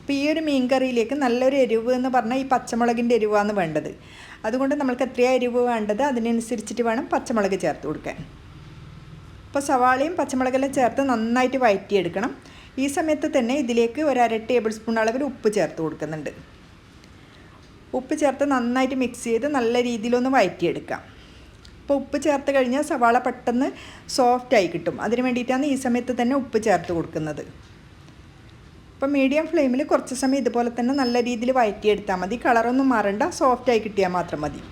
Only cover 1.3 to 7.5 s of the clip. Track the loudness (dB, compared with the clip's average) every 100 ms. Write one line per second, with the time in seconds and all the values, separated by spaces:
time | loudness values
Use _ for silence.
1.3 | 2 2 4 2 2 0 0 2 0 0
2.3 | -2 0 -2 0 0 0 2 2 2 2
3.3 | 2 2 0 0 -2 -4 -12 -16 -20 -20
4.3 | -10 -4 -2 0 0 0 0 -2 2 2
5.3 | 4 2 0 0 0 -2 0 0 0 0
6.3 | -2 -2 -6 -6 -2 0 0 0 -4 -2
7.3 | 0 0